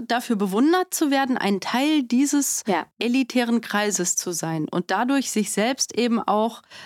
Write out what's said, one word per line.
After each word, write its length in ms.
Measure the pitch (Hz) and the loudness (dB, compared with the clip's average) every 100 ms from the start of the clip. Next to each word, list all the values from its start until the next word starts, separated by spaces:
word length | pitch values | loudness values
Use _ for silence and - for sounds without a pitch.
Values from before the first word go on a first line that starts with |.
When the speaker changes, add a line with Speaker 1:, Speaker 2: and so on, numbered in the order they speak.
| 233 | -2
Speaker 1:
dafür 280 | 240 240 208 | -2 0 0
bewundert 580 | 202 196 294 359 359 | 0 2 4 4 0
zu 160 | - 302 | -2 0
werden, 260 | 269 269 254 | 2 2 0
ein 240 | 202 196 | 0 0
Teil 440 | - 240 294 311 | 0 0 2 2
dieses 580 | 240 240 285 285 269 - - | 2 2 4 2 0 -4 -2
Speaker 2:
Ja. 180 | 170 - - | -2 -2 -4
Speaker 1:
elitären 600 | 240 262 247 254 233 233 | 0 0 2 0 2 0
Kreises 560 | - 208 208 196 175 - | 0 -2 0 0 -2 -2
zu 160 | 180 | -4
sein 360 | 165 165 160 151 | -6 -4 -4 -2
und 220 | 170 - | -4 -2
dadurch 400 | 190 247 277 - | 0 2 0 0
sich 200 | 214 202 | -2 -2
selbst 460 | - 226 277 - - | 0 0 0 -4 -2
eben 220 | 247 233 | 0 0
auch 420 | - 208 226 220 _ - | 0 0 0 -4 _ -20